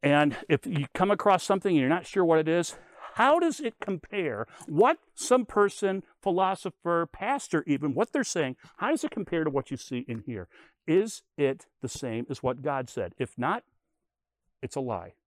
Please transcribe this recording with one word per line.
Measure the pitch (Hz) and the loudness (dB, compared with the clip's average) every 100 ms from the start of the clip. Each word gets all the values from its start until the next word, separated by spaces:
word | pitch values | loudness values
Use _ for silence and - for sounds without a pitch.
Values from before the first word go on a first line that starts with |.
And | 143 143 147 - - | 4 4 4 0 -2
if | 151 - | -2 0
you | 165 139 | -4 -4
come | - 185 | 0 2
across | 202 208 185 - | 2 4 4 4
something | 196 196 | 0 4
and | 165 | 2
you're | 131 | 4
not | 170 - | 0 0
sure | 196 175 | 0 4
what | 160 | 4
it | 160 | 4
is, | 170 165 - - - - | 0 0 -8 -20 -20 -16
how | - 247 330 | 2 4 4
does | 339 - | 2 -2
it | 269 - | -8 -8
compare? | - 185 - 208 160 107 110 - - | -8 -8 -6 -6 -4 -4 -8 -12 -4
What | 156 240 330 _ - | 4 4 4 _ -12
some | - 254 - | 2 2 2
person, | - 202 - 196 190 - _ | 2 2 2 -2 -2 -8 _
philosopher, | 196 180 190 190 180 - 175 170 170 | -2 0 0 0 -8 -8 -2 0 0
pastor | - 202 277 - 165 - | -6 -4 -4 -2 -4 0
even, | 139 147 | 0 0
what | 135 226 | 0 0
they're | 285 240 | 0 -2
saying, | 180 135 127 - - | -2 -2 -4 -16 -6
how | 220 | -2
does | 320 - | -2 -2
it | |
compare | - 185 170 156 | -6 -4 0 0
to | |
what | 135 - | -2 -4
you | 127 | -10
see | - 123 127 | -6 -8 -6
in | 113 107 | -8 -8
here? | 110 90 _ - _ - | -10 -10 _ -20 _ 2
Is | 170 220 - _ - | 2 2 -6 _ -2
it | 143 139 - _ | 0 0 -12 _
the | 123 | -10
same | - 131 113 - | -8 -6 -6 -6
as | 139 | -4
what | 127 127 | -4 -4
God | 139 135 127 | -4 -4 -6
said? | - 90 - | -6 -8 -6
If | 123 - | -8 -4
not, | 127 220 _ _ _ _ _ _ _ _ _ _ | -4 -4 _ _ _ _ _ _ _ _ _ _
it's | 131 - | -8 -6
a | |
lie. | 131 101 87 _ | -4 -6 -8 _